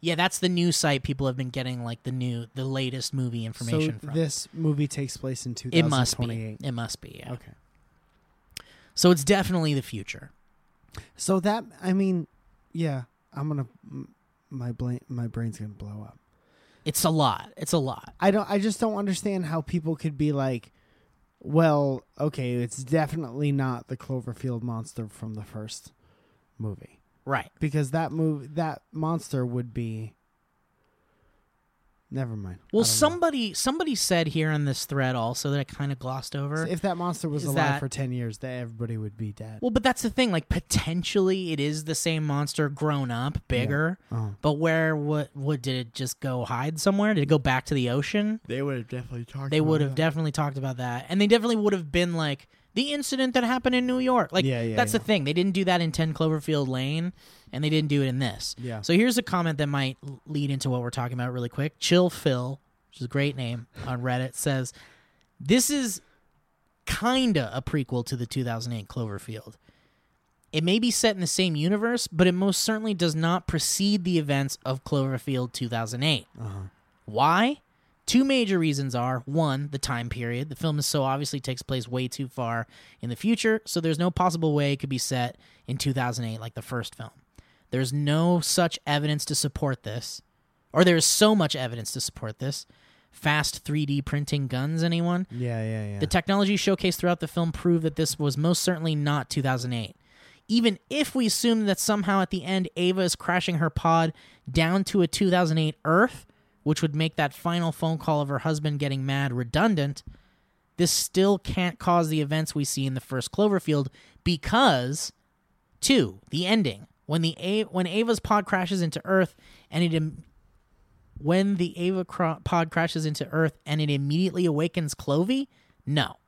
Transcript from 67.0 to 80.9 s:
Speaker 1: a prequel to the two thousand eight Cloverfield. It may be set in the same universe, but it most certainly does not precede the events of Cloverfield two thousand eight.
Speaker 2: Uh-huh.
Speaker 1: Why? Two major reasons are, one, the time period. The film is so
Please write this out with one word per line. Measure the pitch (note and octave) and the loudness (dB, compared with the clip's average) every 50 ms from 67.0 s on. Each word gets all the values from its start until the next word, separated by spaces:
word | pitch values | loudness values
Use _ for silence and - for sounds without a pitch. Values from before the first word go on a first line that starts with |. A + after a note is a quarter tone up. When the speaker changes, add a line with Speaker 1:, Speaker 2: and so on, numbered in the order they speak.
| G3+ A#3 B3+ C4 C4 B3 G#3 D#3 B2+ G#2+ F2+ | 0 2 2 4 4 4 4 2 0 0 -4
Speaker 1:
a | B2+ C3 | -6 -6
prequel | - - D3+ C3+ - C3 B2 A#2+ | -2 -2 -2 -2 0 -2 -4 -2
to | - - | -2 -4
the | B2 A#2+ | -6 -4
two | A#2 - C3+ B2+ | -4 -4 -4 -2
thousand | A#2+ A#2 A2+ A#2 A#2+ A#2+ | -2 -4 -6 -6 -6 -8
eight | A2+ G2+ - | -8 -10 -8
Cloverfield. | - - A#2+ A2 G2+ G2+ - - A2 A2 - - G#2+ _ _ _ _ _ _ _ _ _ _ _ _ _ _ _ _ _ _ _ - | -8 -6 -6 -6 -6 -8 -10 -10 -14 -14 -14 -16 -20 _ _ _ _ _ _ _ _ _ _ _ _ _ _ _ _ _ _ _ -2
It | D#3 D#3 | 0 2
may | F3 F#3+ A3+ | 4 4 4
be | A3+ B3 | 4 2
set | A3 - - A3+ G#3 | 2 4 4 2 2
in | F#3+ | 2
the | F3+ D#3 | -2 -2
same | - - F#3 F#3 D#3+ | 0 2 2 2 2
universe, | D3+ D3 E3+ G3+ G#3 G#3+ A#3 A#3+ A#3+ - - | 2 2 2 2 2 0 0 0 -2 -2 -4
but | - D#3 F#3 | 2 4 4
it | F#3 F3+ | 6 6
most | F3+ F#3+ G3+ F#3 - - | 4 2 2 2 0 0
certainly | - A3 G#3+ G#3+ A3+ G#3 | 0 -2 -2 0 -2 -2
does | F3 F3 E3+ D3+ | 0 0 0 2
not | D#3+ D#3+ E3 E3+ F#3 - | 2 2 2 0 0 -2
precede | - - D#3+ - - - - G3 G3+ G#3 G#3 F3 | -2 -2 -2 0 0 0 2 2 2 2 2 2
the | F3+ F3+ E3+ | 2 2 2
events | D3+ C#3+ C#3+ C#3 C#3 C#3 - - _ | 2 2 0 0 0 -2 -4 -6 _
of | B2+ C3 C3 _ | -4 -4 -4 _
Cloverfield | - - C#3+ C3+ C3+ C3+ B2 - - C3+ B2+ B2+ B2 _ | -2 0 0 2 0 -2 -4 -2 -2 -2 -2 -2 -4 _
two | - C3 A#2 | -6 -6 -4
thousand | A#2+ A2+ A#2 A2 A#2 A#2+ C3+ | -2 -4 -4 -4 -4 -2 0
eight. | D#3 D#3 A2+ - _ _ - | 0 0 0 -2 _ _ -12
Speaker 2:
Uh-huh. | A2+ G#2+ G2 G2+ F#2+ F#2+ _ _ _ _ _ _ _ | -10 -10 -8 -8 -10 -12 _ _ _ _ _ _ _
Speaker 1:
Why? | - G#2+ A2 C3+ D3+ E3 F#3 A3 B3 D4 - _ _ _ _ _ _ _ _ _ | -6 0 2 4 4 6 4 4 2 0 -4 _ _ _ _ _ _ _ _ _
Two | - - A#3+ C4+ | 2 4 4 6
major | C4+ C4+ C4 A#3+ G3 G3 F3+ | 6 4 2 4 2 2 2
reasons | E3 D#3+ D3 C#3 C#3 C3+ A#2+ | 2 2 0 0 -2 -2 -2
are, | B2 A#2+ B2+ C3 B2+ B2 | -2 0 0 -2 -2 -4
one, | - C#3 D#3+ D#3+ D3+ C3+ C3 D3 C#3+ | -2 0 0 2 2 0 -2 -4 -6
the | D3 C3+ | -6 -6
time | - - C#3 A#2+ A#2 A#2+ | -4 -4 -4 -4 -4 -6
period. | - B2+ A#2+ A#2 A#2+ A#2+ C3+ D3+ | -6 -6 -4 -4 -4 -4 -6 -6
The | D3 | -8
film | - - D#3+ D3+ D3 | -4 -2 0 0 0
is | C#3+ | 0
so | - | 0